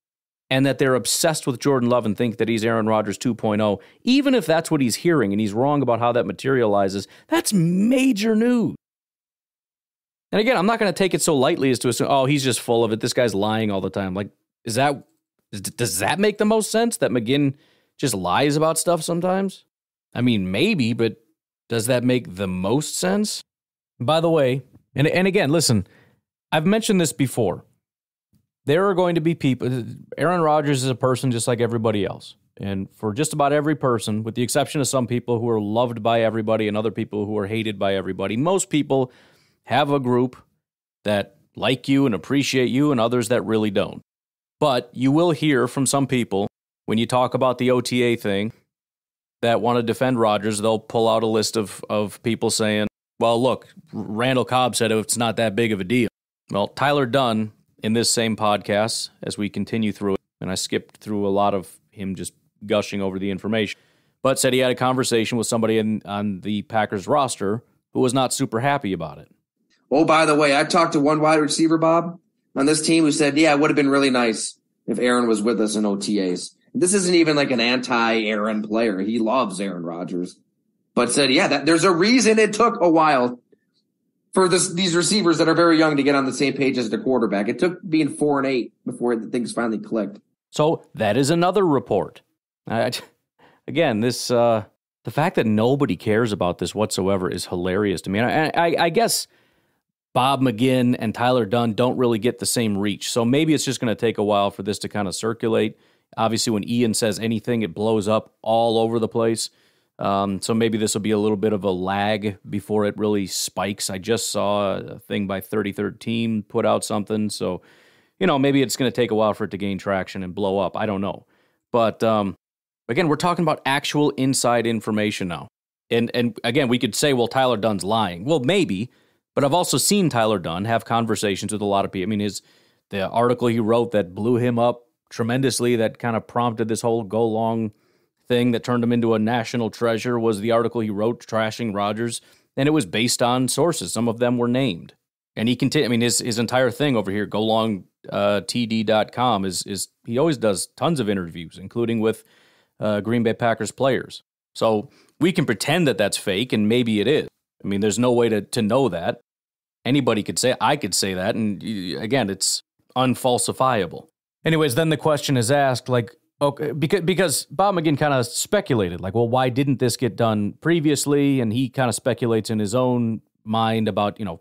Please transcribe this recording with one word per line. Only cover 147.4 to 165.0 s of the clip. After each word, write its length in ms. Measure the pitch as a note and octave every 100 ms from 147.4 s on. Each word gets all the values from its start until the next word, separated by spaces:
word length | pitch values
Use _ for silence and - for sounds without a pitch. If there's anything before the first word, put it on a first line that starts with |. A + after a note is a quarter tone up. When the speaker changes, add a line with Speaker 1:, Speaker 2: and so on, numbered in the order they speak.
Speaker 1:
long, 440 | A2 A2 A2 G2 - _ -
uh, 320 | G2+ G2+ G2+ F#2+
T 200 | A#2+ A2+
D 180 | A2
dot 300 | G#2+ G#2+ G2+
com, 320 | - B2 G#2 F#2+
is, 180 | F2
is, 240 | - F#2+ - _ -
he 120 | A#2
always 200 | E3 C#3
does 300 | A2 F#2+ - -
tons 240 | C#3 D#3+
of 100 | G#2+
interviews, 480 | G2 E2+ E2+ D#2+ -
including 440 | F#2+ A#2+ A#2 A#2
with, 240 | A2 A2 _ _ _ _ _ -
uh, 180 | G#2+ G#2
Green 240 | G#2 A#2+
Bay 100 | A2+
Packers 380 | A2 A#2 A2 G#2
players. 520 | - C3 A2 - - _ _ _ -
So 340 | A#2 A2 - _ _ -
we 100 | E3
can 140 | F3 C3+
pretend 420 | A2 - E3 D3+
that 100 | G2
that's 200 | G2+ -
fake, 340 | - F#2+ -
and 160 | A#2 G#2
maybe 320 | A#2+ A#2 G#2+
it 80 | G2+
is. 220 | C#3+ - _ _ _
I 40 | -
mean, 100 | G2+
there's 180 | G#2+ G2+
no 140 | B2
way 160 | A#2+ A#2
to, 140 | G#2+
to 200 | G2+ -
know 280 | G#2+ B2 C3
that. 320 | E2 F#2 A#2+ _ _ _ _ _ _ A#2
Anybody 360 | C#3+ B2 A2
could 160 | F#2+ F#2
say, 160 | B2 -
I 160 | A2 D#3
could 180 | G2+
say 200 | - G2+
that, 220 | F#2 F#2+ A#2
and 280 | G#2+ F#2
y-, 320 | F#2 G#2+ F2+ C#2
again, 320 | G#2+ C3 G2+
it's 320 | F#2+ - - - _ _
unfalsifiable. 1160 | - C3 A#2+ C3 A#2+ - - C3 A#2 F2 C#2+ - _ _ _ D#3
Anyways, 280 | D#3+ D#3 A#2
then 120 | E3
the 100 |
question 380 | D3+